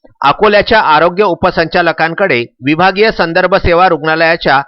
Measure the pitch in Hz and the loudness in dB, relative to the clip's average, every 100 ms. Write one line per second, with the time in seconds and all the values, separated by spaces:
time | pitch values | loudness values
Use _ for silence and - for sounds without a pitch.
0 | _ _ 139 143 208 208 - 220 143 151 | _ _ -2 2 2 2 2 0 2 2
1 | 170 180 208 170 180 170 160 180 170 156 | 2 0 -2 0 -2 -2 -2 -2 -2 -2
2 | - 165 196 123 117 _ 127 156 185 196 | -4 -2 -2 -2 -4 _ -4 0 0 2
3 | 220 208 170 170 180 185 - 170 185 160 | 0 0 -2 0 0 0 0 2 2 0
4 | 156 160 165 170 160 135 | -2 0 0 0 0 0